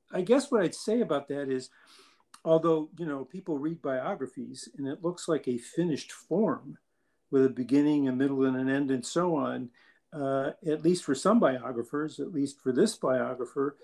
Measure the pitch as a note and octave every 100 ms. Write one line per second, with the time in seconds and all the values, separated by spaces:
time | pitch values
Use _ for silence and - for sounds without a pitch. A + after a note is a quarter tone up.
0 | _ F3 F3+ C4 B3+ A3+ E3 - - A#3+
1 | E3+ C#3+ - C#3+ C3+ C3 - _ _ -
2 | - _ _ - E3 D#3+ E3 D#3+ D#3 E3
3 | E3 C#3 C3 F#3 E3+ C#3+ D#3 E3 C#3+ B2+
4 | D#3 G3+ B2+ C3 A#2+ C3 - - C3+ D#3+
5 | E3+ F3 - D3+ B2+ A#2+ - - F3 C3+
6 | - - - E3 C#3+ A#2+ C#3 - _ _
7 | _ _ _ C3+ C3 A#2 A#2 C#3 D3+ D3
8 | C3+ B2+ C#3 C3+ C3 C3 C3 C#3 C#3 C3
9 | - E3+ F3+ D3+ B2 B2 B2 _ _ _
10 | _ D3+ C3+ C3+ D3 - D#3+ D3+ D#3+ F3+
11 | - C3 F#3 A#3 D3 B2+ B2 A#2 A#2 D3
12 | D3+ D3 - C#3+ C#3 - C3 B2 G#3+ -
13 | D3 B2+ B2 B2 A#2+ C#3 C#3+ -